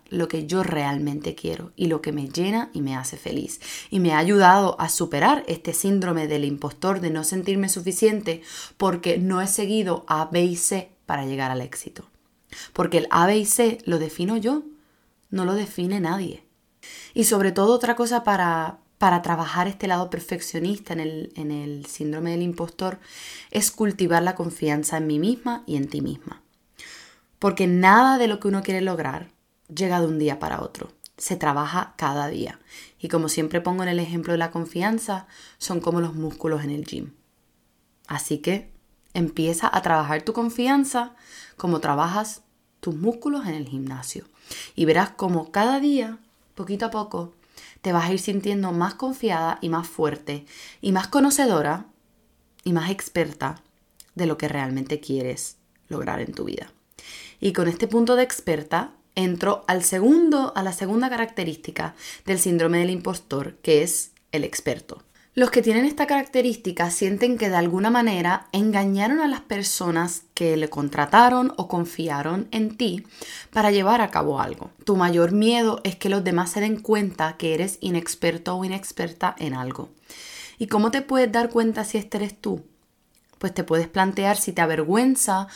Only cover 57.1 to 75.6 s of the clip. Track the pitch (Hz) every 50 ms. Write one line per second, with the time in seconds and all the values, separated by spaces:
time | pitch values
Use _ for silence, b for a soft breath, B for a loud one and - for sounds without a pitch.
57.1 | B B B B B B - 196 180 185 175 170 170 170 - 220 220 233 233 226
58.1 | 247 247 254 247 - - - - 160 151 151 - - 170 233 285 - _ _ _
59.1 | - - 185 180 180 175 196 196 208 - - - 185 185 175 - - 185 196 247
60.1 | 302 339 349 320 294 277 262 - - - 190 190 180 - 196 185 208 233 254 262
61.1 | 247 226 226 226 - - 180 165 151 151 - - 151 - 165 160 - B B B
62.1 | B B B - 190 185 - 190 175 170 165 165 170 170 175 180 185 180 175 185
63.1 | 185 175 - - 139 139 139 165 - - - - 156 147 165 170 - - - -
64.1 | _ _ _ _ - 156 143 - - - - - 120 - - - - - - _
65.1 | _ b b b b 247 254 247 - 254 226 226 214 226 254 294 294 - 294 285
66.1 | 285 277 269 269 - 254 247 247 220 - - 190 175 - 170 170 170 - 202 190
67.1 | 196 196 233 247 254 226 226 196 185 175 170 175 170 185 202 220 233 247 233 226
68.1 | 202 180 175 175 185 - - - - 196 208 220 208 196 196 196 196 196 202 226
69.1 | 277 320 320 285 269 - - - 214 202 202 196 - - 185 175 165 165 170 175
70.1 | 170 - - _ - - 170 165 160 160 156 151 156 147 143 143 143 - 147 147
71.1 | - 214 240 247 254 254 254 262 - - 185 175 - 175 170 170 - - 165 165
72.1 | 147 143 143 156 170 190 214 - - 220 220 214 214 - 254 214 175 190 - B
73.1 | B B B B B B B B B 214 214 208 202 202 190 196 233 240 220 185
74.1 | - 160 147 151 143 131 - - - - - - - _ - - 202 190 180 175
75.1 | 170 170 170 170 185 208 220 226 233 240